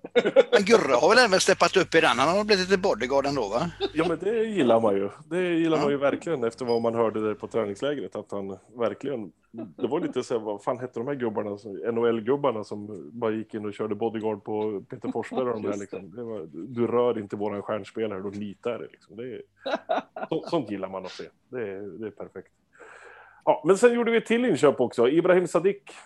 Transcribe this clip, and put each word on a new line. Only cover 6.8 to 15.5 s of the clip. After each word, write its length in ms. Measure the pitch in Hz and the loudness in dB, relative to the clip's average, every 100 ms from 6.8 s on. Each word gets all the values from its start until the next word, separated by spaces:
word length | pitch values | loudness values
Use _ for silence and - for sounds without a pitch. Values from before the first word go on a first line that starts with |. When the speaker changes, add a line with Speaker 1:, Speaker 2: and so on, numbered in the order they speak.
Speaker 2:
man 140 | 117 117 | 2 0
hörde 260 | 113 107 107 | -2 0 -2
där 60 | |
på 140 | 104 107 | -4 -4
träningslägret. 680 | 117 104 98 135 143 95 104 | -2 -2 -4 -4 -4 -6 -10
Att 160 | 98 | -10
han 260 | 101 98 98 _ 120 | -8 -8 -12 _ -4
verkligen... 540 | 113 98 - 131 95 - _ | -4 -4 -8 -8 -10 -16 _
Det 360 | 113 185 - 113 | -16 -14 -6 -4
var 120 | 156 | -2
lite 240 | 151 131 | -2 -4
så 100 | 117 120 | -2 -4
här, 80 | 107 | -4
vad 180 | 101 | -6
fan 160 | - 123 | -4 -6
hette 200 | 123 117 | -6 -8
de 80 | 123 | -6
här 80 | 143 | -4
gubbarna, 420 | 117 107 104 101 | -4 -4 -6 -8
som, 240 | 107 92 110 | -10 -8 -4
N 100 | 117 | 0
H 80 | 117 | 0
L-gubbarna 560 | 117 110 143 139 110 | 0 0 0 0 -2
som 460 | 101 104 104 101 73 | -8 -10 -10 -12 -14
bara 180 | 117 113 | -4 -2
gick 220 | 110 107 | -2 -6
in 120 | 110 104 | -8 -8
och 80 | |
körde 220 | 101 110 104 | -6 -6 -4
bodyguard 480 | 113 110 107 104 | -4 -2 -4 -4
på 380 | - 107 107 98 - | -6 -4 -4 -6 -10
Peter 220 | 131 - | -10 -6
Forsberg 280 | 240 - - | -6 -4 -4
och 40 | 127 | -2